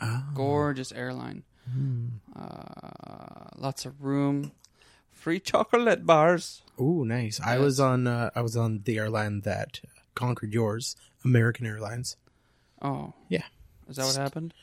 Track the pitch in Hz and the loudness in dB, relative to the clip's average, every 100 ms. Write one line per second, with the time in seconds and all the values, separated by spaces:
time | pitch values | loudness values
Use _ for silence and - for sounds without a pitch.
0 | 113 120 139 135 139 147 147 135 127 120 | -4 -4 -4 -2 0 2 2 -2 -6 -8
1 | 123 127 123 98 - _ 123 131 135 123 | -8 -8 -8 -12 -14 _ -8 -4 -2 -2
2 | 120 113 - - - - - - - - | -4 -8 -14 -14 -14 -14 -16 -16 -18 -18
3 | - - - - - - 135 - 131 139 | -18 -18 -18 -18 -20 -8 -6 -6 -10 -8
4 | 135 139 139 143 143 - _ _ _ _ | -2 2 2 0 -2 -10 _ _ _ _
5 | _ _ - 185 - 196 214 240 233 175 | _ _ -4 -4 2 2 4 4 6 4
6 | 170 156 160 175 - - _ - 131 175 | 6 6 8 4 0 -12 _ -2 0 2
7 | 117 120 113 110 117 123 143 131 135 127 | 0 0 -2 -2 2 4 4 6 4 4
8 | 123 120 117 - 117 117 117 107 101 110 | 2 0 0 -2 -2 0 0 0 -2 -2
9 | 107 110 107 104 104 98 104 - - _ | 0 0 -2 -2 -2 -2 -4 -10 -18 _
10 | _ - 123 117 110 113 110 113 - - | _ -4 -2 -2 -2 0 0 -2 -6 -10
11 | - _ 123 123 117 113 113 107 104 120 | -18 _ 4 4 4 0 -6 -6 -8 -8
12 | 127 - _ _ _ _ _ _ 143 139 | -10 -12 _ _ _ _ _ _ -6 -6
13 | 147 - - 175 - - - _ - 131 | -8 -14 -4 -4 -4 -14 -20 _ -14 -4
14 | 135 135 139 160 165 - | -2 -2 -2 -6 -10 -12